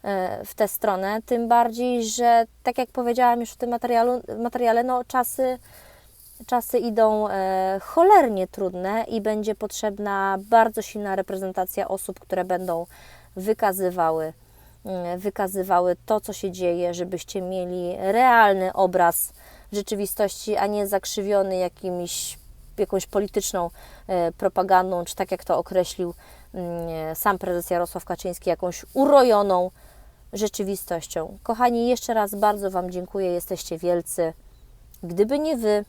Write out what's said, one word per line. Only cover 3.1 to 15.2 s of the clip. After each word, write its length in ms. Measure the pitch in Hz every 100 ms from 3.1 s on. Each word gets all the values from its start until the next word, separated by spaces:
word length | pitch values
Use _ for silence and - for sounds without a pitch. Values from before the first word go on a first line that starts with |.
| 240 247 240
już 100 | 233
w 60 | -
tym 140 | 240
materialu, 500 | 233 240 233 240 247 - 214
materiale, 460 | 240 247 240 226
no, 200 | 254 247
czasy, 540 | 247 262 240 - 262 254 - - - - - - - - -
czasy 320 | 247 - 240
idą, 500 | 233 220 220 214 214
e, 520 | 196 190 190 190 196
cholernie 640 | - - 370 403 262 196 185
trudne 580 | - 190 185 185 220 -
i 120 | 226
będzie 340 | 208 214 208
potrzebna 840 | 208 208 - 214 196 208 196 196 190
bardzo 420 | 202 226 226 220
silna 340 | 202 214 202 190
reprezentacja 720 | 185 190 190 185 185 - 190
osób, 320 | 190 - 185
które 240 | - 185
będą 420 | 185 180 185 170 170 - - - - 190
wykazywały, 960 | 190 220 214 190 185 180 165 160 160 - _ - - -
mm, 340 | 196 185 175
wykazywały 800 | 180